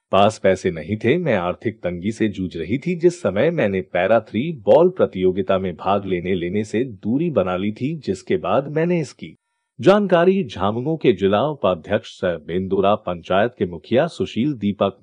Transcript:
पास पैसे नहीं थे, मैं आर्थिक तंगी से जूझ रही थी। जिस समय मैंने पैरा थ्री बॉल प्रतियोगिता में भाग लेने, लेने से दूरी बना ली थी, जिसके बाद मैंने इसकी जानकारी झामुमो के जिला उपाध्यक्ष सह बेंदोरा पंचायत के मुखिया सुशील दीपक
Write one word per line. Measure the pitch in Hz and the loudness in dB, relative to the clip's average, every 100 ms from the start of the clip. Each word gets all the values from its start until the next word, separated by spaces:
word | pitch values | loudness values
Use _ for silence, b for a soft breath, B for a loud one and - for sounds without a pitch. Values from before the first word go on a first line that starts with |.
| - | 0
पास | 95 101 - | 4 4 2
पैसे | 95 92 95 | 2 2 0
नहीं | 82 78 107 | -4 -6 -2
थे, | 117 170 | 0 0
मैं | 165 101 | 0 0
आर्थिक | 87 87 113 107 | 0 -4 -6 -6
तंगी | 90 87 98 | -6 -4 -6
से | 107 110 | -2 -4
जूझ | 95 92 85 | -2 -6 -6
रही | 80 131 | -6 -4
थी। | 170 | -4
जिस | 175 175 170 | 0 0 0
समय | 104 95 151 | -4 0 0
मैंने | 165 107 95 | 0 0 -2
पैरा | 92 90 95 113 | -2 -2 2 2
थ्री | 107 107 156 | 0 -6 -4
बॉल | 151 104 135 180 | -4 4 6 6
प्रतियोगिता | 180 - 92 92 92 95 95 | 2 -2 2 0 0 0 0
में | 95 80 | -2 -4
भाग | 92 101 101 | -2 -2 0
लेने, | 90 90 | -4 -2
लेने | 95 87 104 | -4 -2 -4
से | 110 107 | -4 -4
दूरी | 135 98 104 131 175 | -4 -6 -4 -2 0
बना | 120 90 90 | 0 0 -2
ली | 104 | -4
थी, | 104 131 165 | -4 -6 -6
जिसके | 113 95 - 95 | -6 -6 -2 -2
बाद | 82 110 170 | 0 -2 -2
मैंने | 151 170 175 | -2 0 -2
इसकी | 131 - 82 80 _ _ _ - | -4 -10 -18 -18 _ _ _ 0
जानकारी | 131 208 202 175 180 196 | 4 4 4 4 4 2
झामुमो | 147 - 98 113 131 156 | -2 -2 -2 -2 -4 0
के | 151 | 2
जिला | 98 98 104 | 2 2 2
उपाध्यक्ष | 143 143 98 87 - 104 - | 0 -2 -2 -2 -2 -4 -4
सह | - 90 82 | -6 -4 -4
बेंदोरा | 76 87 95 95 95 | -6 -6 -2 0 2
पंचायत | 107 - 87 80 92 117 - | 2 -2 -8 -2 0 0 -2
के | 95 | -6
मुखिया | 82 - 123 165 | -6 -2 0 0
सुशील | - 95 - 143 | -4 -6 -4 -4
दीपक | 127 101 92 98 - | -2 -4 0 -2 -4